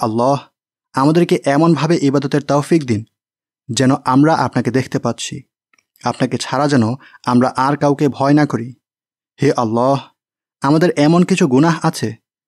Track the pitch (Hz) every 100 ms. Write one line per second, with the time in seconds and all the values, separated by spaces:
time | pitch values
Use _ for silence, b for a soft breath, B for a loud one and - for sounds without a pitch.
0 | 117 110 127 143 - _ _ _ _ -
1 | 143 160 170 180 143 143 165 147 156 170
2 | 139 135 139 147 - 143 139 170 131 107
3 | 113 _ _ _ _ _ - 113 131 139
4 | - 131 151 160 127 127 120 123 123 135
5 | 123 113 - 131 - _ _ _ _ _
6 | 123 117 131 123 - 131 147 139 110 131
7 | b b - 123 127 - 131 143 143 139
8 | 147 - 139 147 147 113 123 120 _ _
9 | _ _ _ - 135 143 117 117 127 135
10 | - _ _ _ _ _ 139 156 175 -
11 | 147 170 180 185 170 127 165 160 160 -
12 | 110 107 _ _